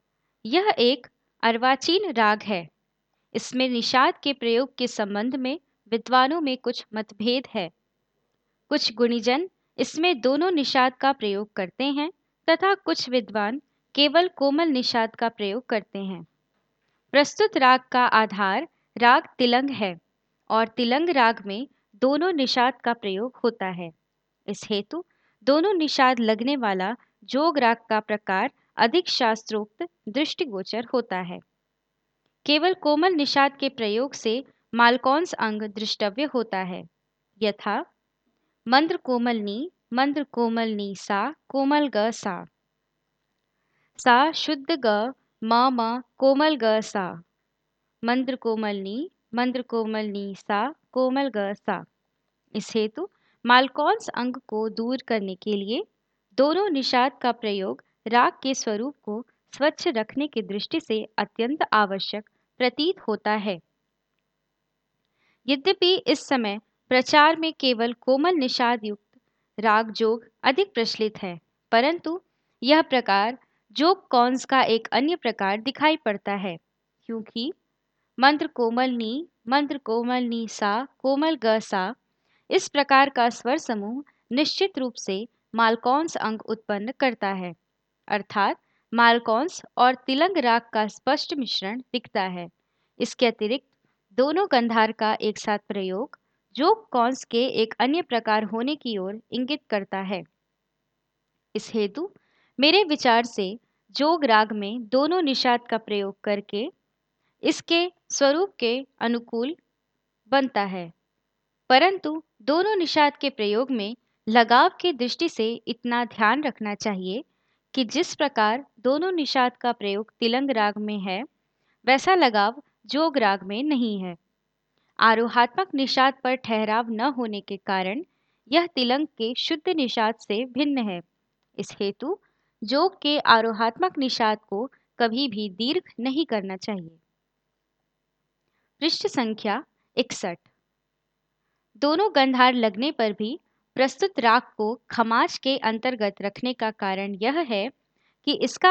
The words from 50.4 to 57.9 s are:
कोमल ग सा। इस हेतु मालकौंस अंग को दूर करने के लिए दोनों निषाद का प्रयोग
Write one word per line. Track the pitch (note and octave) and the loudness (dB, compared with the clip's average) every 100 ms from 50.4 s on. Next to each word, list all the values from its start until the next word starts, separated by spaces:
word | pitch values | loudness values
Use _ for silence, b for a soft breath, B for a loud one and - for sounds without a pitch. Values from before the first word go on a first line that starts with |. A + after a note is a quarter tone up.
| - G3+ B3 D#4+ _ | -4 -2 -2 -6 _
कोमल | B3+ B3+ C4 C#4 G#3 | -2 0 0 -2 -2
ग | G3 | -4
सा। | G#3 - F3 E3+ _ _ _ _ _ _ | -4 -6 -6 -8 _ _ _ _ _ _
इस | G#3+ - A3+ | -10 -4 -2
हेतु | G#3+ D4 F#4+ _ _ _ | -2 -4 -12 _ _ _
मालकौंस | A#3 B3 C4 - D4+ A4+ - | 4 4 4 0 0 0 -4
अंग | - B3 B3+ - | -6 -6 -8 -8
को | G#3+ A3 | -6 -4
दूर | G#3+ A#3 B3+ - | -4 -4 -4 -2
करने | A3+ G3 | -4 -4
के | F#3 G#3+ G3+ | -8 -4 -4
लिए | G3 C4 A4 _ _ _ _ - | -2 -6 -6 _ _ _ _ 2
दोनों | C#4+ E4+ G#4 | 2 2 0
निषाद | C4+ A#3+ B3 C4 C4 | 0 0 2 0 0
का | B3 | -4
प्रयोग | A#3 G#3+ G3+ F#3+ C4+ _ | -2 -4 -4 -4 -8 _